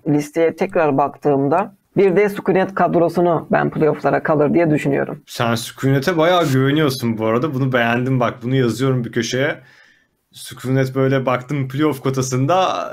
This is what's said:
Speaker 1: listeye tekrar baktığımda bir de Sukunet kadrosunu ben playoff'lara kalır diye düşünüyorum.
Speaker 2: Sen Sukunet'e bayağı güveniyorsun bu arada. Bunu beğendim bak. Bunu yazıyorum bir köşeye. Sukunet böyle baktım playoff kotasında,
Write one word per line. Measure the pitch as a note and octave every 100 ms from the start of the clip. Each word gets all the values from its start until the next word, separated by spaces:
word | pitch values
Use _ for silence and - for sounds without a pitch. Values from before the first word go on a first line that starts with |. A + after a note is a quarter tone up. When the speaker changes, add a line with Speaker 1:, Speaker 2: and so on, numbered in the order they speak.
| -
Speaker 1:
listeye | D3 D3 E3 E3 D#3+
tekrar | F#3+ F3+ D#3 C3+
baktığımda | C#3+ - D3 C#3 C#3 E3 G3 - _ -
bir | G3 F#3
de | G#3
Sukunet | G3+ - F#3+ F#3+
kadrosunu | F#3+ F3 E3+ E3 F3 F3 D#3 -
ben | D3 D3
playoff'lara | D3+ D3+ D3+ C#3+ C#3+
kalır | - D3+ D3
diye | E3 E3+
düşünüyorum. | D3+ C#3+ C#3 C#3 - -
Speaker 2:
Sen | - A#2+
Sukunet'e | A#2 - - C3+ C3+ C#3 E3+
bayağı | E3 F3+ D#3
güveniyorsun | C3 C3+ D3 D3+ C3+ A#2 G#2+
bu | A2
arada. | A#2 D#3
Bunu | C3 C3+
beğendim | B2+ A#2 A#2+ B2+ C3
bak. | A2+ -
Bunu | A#2+
yazıyorum | C3+ A#2+ A2 C3+ C3
bir | G#2+
köşeye. | A#2+ A#2 B2 D3 - - _ _ _ _ _ _
Sukunet | - - - B2 C3 C3
böyle | C3 C3+ C3+ C3
baktım | B2+ - D3 C3
playoff | C3 D3+ C3
kotasında, | C3+ C3+ B2+ B2+ C3+ F#3 F#3 F2 D#2+